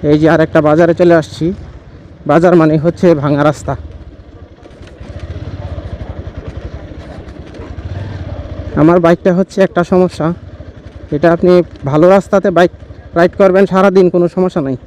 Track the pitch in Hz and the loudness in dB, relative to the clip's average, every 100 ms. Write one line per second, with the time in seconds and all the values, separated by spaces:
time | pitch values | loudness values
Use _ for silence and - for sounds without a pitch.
0 | 151 151 156 160 156 160 151 151 170 165 | 2 2 4 2 2 2 2 4 2 4
1 | 175 170 151 - 160 196 - - - - | 4 4 0 -6 -6 -6 -14 -20 -20 -20
2 | - - - 147 170 170 160 156 165 170 | -20 -14 0 2 4 4 4 2 -2 0
3 | 185 156 143 143 147 147 - 131 - - | 2 2 2 2 0 0 -8 -10 -12 -18
4 | - - - - - - - - - - | -20 -20 -20 -20 -20 -20 -20 -20 -20 -20
5 | - - - - - - - - - - | -16 -14 -12 -12 -12 -12 -10 -10 -10 -12
6 | - - - - - - - - - - | -12 -12 -12 -12 -14 -12 -12 -14 -16 -16
7 | - - - - - - - - - - | -16 -16 -16 -18 -18 -16 -14 -12 -10 -8
8 | - - - - - - - - 151 180 | -8 -10 -10 -10 -12 -12 -10 0 2 2
9 | 170 170 196 180 190 - 190 - 170 185 | 2 2 0 0 -2 0 0 0 0 2
10 | 180 - 160 175 - - - - - - | 0 -2 -6 -6 -12 -18 -20 -20 -20 -20
11 | - 147 165 165 180 180 165 - 135 147 | -8 0 0 2 4 4 2 -6 -2 2
12 | 180 196 - 202 196 170 175 - - - | 6 4 4 0 2 2 2 0 -20 -20
13 | - 170 175 - 196 185 196 190 196 190 | -8 0 0 4 2 4 2 4 2 4
14 | 180 175 175 - 185 180 135 127 | 2 2 0 0 -2 -2 -4 -6